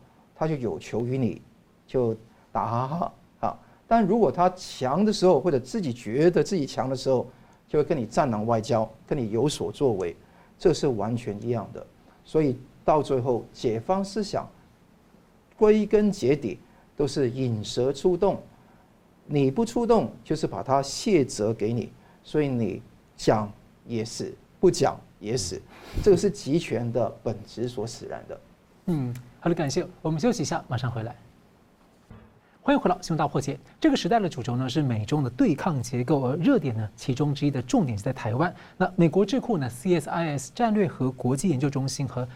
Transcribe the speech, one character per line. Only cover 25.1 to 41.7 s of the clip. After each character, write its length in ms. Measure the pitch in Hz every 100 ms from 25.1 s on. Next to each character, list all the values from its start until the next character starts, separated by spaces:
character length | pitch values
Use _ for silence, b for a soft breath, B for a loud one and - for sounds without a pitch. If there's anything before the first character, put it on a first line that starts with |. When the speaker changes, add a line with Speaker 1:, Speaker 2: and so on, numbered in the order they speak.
| -
Speaker 1:
也 160 | 104 127
死， 240 | - - - B B B
这 80 | 214
个 40 | 175
是 140 | 202
集 300 | - 131 165
权 300 | - 113 120
的 200 | 120 110 -
本 120 | 120 101 101
质 220 | - 123
所 180 | 120 113
使 200 | - -
然 180 | 65 -
的。 100 | - - _ _ _ -
Speaker 2:
嗯， 280 | 156 123 123 - -
好 100 | 170
的， 60 | 170
感 140 | 143
谢。 160 | 180 - -
我 100 | 160
们 80 | 160
休 120 | 233
息 120 | -
一 20 | 139
下， 180 | 170 -
马 100 | 127
上 140 | 123
回 120 | 123
来。 120 | 110 - - _ _ _ _ _ _ _ - - - _ b b
欢 140 | - 285
迎 40 |
回 100 | 190
到 60 | 180
《新 120 | -
闻 60 | 160
大 100 | 147
破 120 | 151
解》。 140 | 139 135 b b
这 120 | 320
个 40 | 269
时 140 | 175
代 100 | 226
的 80 | 185
主 140 | -
轴 160 | 113 120
呢 100 | 131
是 140 | 156
美 240 | 139 113 104
中 180 | 147
的 60 | 123
对 240 | - 262
抗 260 | 143 196 139
结 200 | 110 123
构， 180 | 123 147
而 140 | 123 156
热 200 | 190 254
点 180 | 143 113
呢 140 | 107 -
其 180 | -
中 180 | 127 151
之 140 | 139 147
一 60 |
的 100 | 135
重 240 | 120 254 143
点 100 | 104
是 80 |
在 80 | -
台 220 | - 113
湾。 180 | 117 170 - B B
那 160 | 185 -
美 120 | 170
国 160 | 180
智 160 | 202 269
库 160 | - 190
呢 100 | 127
C 300 | - 190 170
S 100 | -
I 200 | 170 165
S 220 | 143 - -
战 180 | 233
略 140 | 208 180
和 240 | - 131
国 260 | 127 123 139
际 100 | 190
研 120 | 131
究 100 |
中 180 | 143